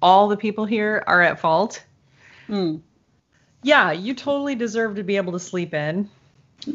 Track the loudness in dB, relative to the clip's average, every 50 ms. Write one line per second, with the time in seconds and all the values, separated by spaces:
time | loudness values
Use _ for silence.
0 | 4 6 6 6 6 4 2 -2 -2 -4 -4 -4 -4 -2 -2 -2 0 0 -2 -2
1 | 0 2 4 4 4 2 2 0 0 0 2 2 0 -2 -6 -12 -20 _ _ _
2 | _ _ _ _ _ -20 -20 -20 -10 -6 -4 -2 -2 -2 -4 -6 -10 _ _ _
3 | _ _ _ _ _ _ _ _ _ _ _ _ 0 4 4 4 4 2 0 -2
4 | -6 -8 -8 -6 -4 -4 -2 -2 -2 -4 -4 -4 -4 -4 -2 -2 -4 -2 -4 -6
5 | -4 -2 -2 -2 -2 -2 -6 -8 -8 -6 -6 -6 -4 -4 -4 -4 -4 -2 -2 -4
6 | -6 -6 _ _ _ _ _ _ _ _ _ _ -12 -12